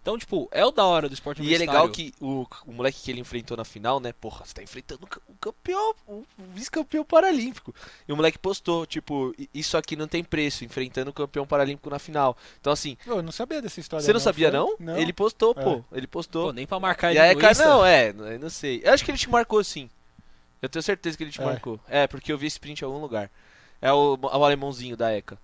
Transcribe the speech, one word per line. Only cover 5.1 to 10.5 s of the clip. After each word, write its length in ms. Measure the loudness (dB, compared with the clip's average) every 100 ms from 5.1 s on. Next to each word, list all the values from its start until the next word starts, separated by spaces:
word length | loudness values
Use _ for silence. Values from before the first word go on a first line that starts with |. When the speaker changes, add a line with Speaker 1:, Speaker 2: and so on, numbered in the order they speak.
| -18 _
Speaker 2:
o 60 |
campeão, 600 | -12 -12 -10 -6 -2 -2 -4 -12
o 180 | -18 -18 -20 -18
vice-campeão 500 | -14 -6 -6 -4 -6
paralímpico. 720 | 4 4 6 0 -2 -8 -16 -18 -20 -20 -8
E 60 |
o 40 | 0
moleque 220 | 0 0
postou, 480 | -6 -4 -2 -4 -4
tipo, 480 | -10 -6 -4 -4 -6
"I-, 120 | -12
isso 240 | -10 -2 -2
aqui 200 | -4 -8
não 100 | -6
tem 180 | -6
preço, 400 | -4 -2 -2